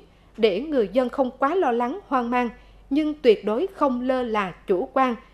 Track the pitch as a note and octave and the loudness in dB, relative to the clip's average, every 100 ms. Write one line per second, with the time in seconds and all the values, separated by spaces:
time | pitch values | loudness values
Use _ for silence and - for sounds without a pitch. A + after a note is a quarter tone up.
0 | - _ - - A3 F#3 D#4 C#4 G3 A#3 | -10 _ -20 0 2 2 0 0 0 0
1 | B3 - B3 - C#4 F#4+ D4 A#3 A#3+ F#4+ | -2 -2 -2 0 0 2 0 0 -2 -6
2 | - C4 A#3+ B3 A#3+ - - - - C#4 | -4 -2 0 -2 -2 -6 -20 -20 -4 -2
3 | G3+ - B3 G3+ G3+ A3+ F#4+ - C#4+ B3 | -2 2 4 4 0 -2 -4 0 0 0
4 | B3+ B3+ B3 G#3+ F#3+ - - F3+ - C4+ | -2 -2 -2 -2 -4 -8 -2 -2 0 0
5 | B3+ A3+ - | 0 -2 -10